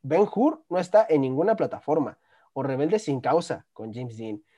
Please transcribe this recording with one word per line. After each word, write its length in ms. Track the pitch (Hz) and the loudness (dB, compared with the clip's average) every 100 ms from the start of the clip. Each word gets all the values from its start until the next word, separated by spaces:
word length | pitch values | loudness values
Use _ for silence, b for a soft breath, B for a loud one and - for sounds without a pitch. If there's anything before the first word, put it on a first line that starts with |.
Ben-Hur 600 | 131 170 208 - 294 - _ | 0 2 2 2 0 0 _
no 100 | 180 | -4
está 280 | 180 214 220 | 4 4 6
en 120 | 156 | 2
ninguna 340 | 131 131 202 | 2 0 0
plataforma. 640 | 208 139 - - 156 123 - _ _ _ | 0 -2 -4 -2 0 -2 -8 _ _ _
O 120 | 135 | -6
Rebelde 340 | 135 131 160 214 | -4 -2 0 0
sin 220 | 156 131 | -2 -2
causa 460 | 127 165 170 117 - | 0 0 0 -8 -10
con 220 | - 110 | -14 -12
James 220 | 113 123 110 | -10 -12 -10
Dean. 260 | 113 104 _ | -10 -10 _